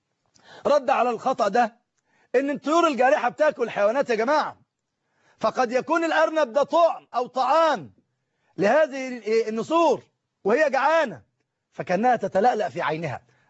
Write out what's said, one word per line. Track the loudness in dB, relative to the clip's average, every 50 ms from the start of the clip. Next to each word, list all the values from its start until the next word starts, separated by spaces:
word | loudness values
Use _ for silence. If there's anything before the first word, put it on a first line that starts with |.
| _ _ _ _ _ _ _ _ _ -20 -14 -4 0
رد | 0 0 2 2 0
على | 0 0 0 -2
الخطأ | -2 -2 -4 -4 -2 0 -2
ده، | 0 0 0 0 0 -4 _ _ _ _ _ _ _ _ _ _ _ -2
إن | 0 0 -2
الطيور | -4 -4 -2 0 2 2 2
الجارحة | 2 2 2 2 2 2 2 0 -2
بتاكل | -2 0 0 0 0 -2 -4
الحيوانات | -4 -2 0 0 0 0 0 -2 -2
يا | -2
جماعة، | -2 0 0 0 0 -2 -4 -8 -14 _ _ _ _ _ _ _ _ _ _ _ _ _ _ _ -6
فقد | -4 -2 -2 -2 -2 0
يكون | -2 -2 -2 -2 -2 0 0
الأرنب | 0 0 2 0 0 0 0 -2 0 0
ده | 0 0
طعم | 2 2 2 2 2 2 -4 -12 _ -6
أو | -6 -6
طعام | -4 -4 -2 0 2 2 2 2 2 0 -2 -6 -12 -20 _ _ _ _ _ _ _ _ _ _ _ _
لهذه | 0 0 2 4 4 2 0 -2 -6 -8 -8 -10 -8 -4 0 0 0 0 -2
النسور | -4 -6 -4 0 2 2 2 2 2 0 -4 _ _ _ _ _ _ _ -2
وهي | 0 2 2 2 0
جعانة، | 0 0 0 2 2 2 0 -2 -4 -10 -18 _ _ _ _ _ _ _ _ _
فكأنها | _ -10 -4 -2 -2 0 2 2 2
تتلألأ | 0 -2 -2 0 2 2 2 2 0 -2 -4
في | -6 -4
عينها، | -4 -4 -4 -4 -6 -8 -8 -10 -14 _ _ _ _